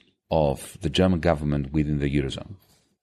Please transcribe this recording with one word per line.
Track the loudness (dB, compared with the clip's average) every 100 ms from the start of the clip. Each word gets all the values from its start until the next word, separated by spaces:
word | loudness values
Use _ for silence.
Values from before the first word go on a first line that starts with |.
| _ _ -2
of | 2 2 0 -8 -8
the | -4
German | 2 2 2
government | 2 0 0 -2 -2
within | 0 0 0
the | 0 0
Eurozone. | -2 -6 -14 -18 _ _ _ _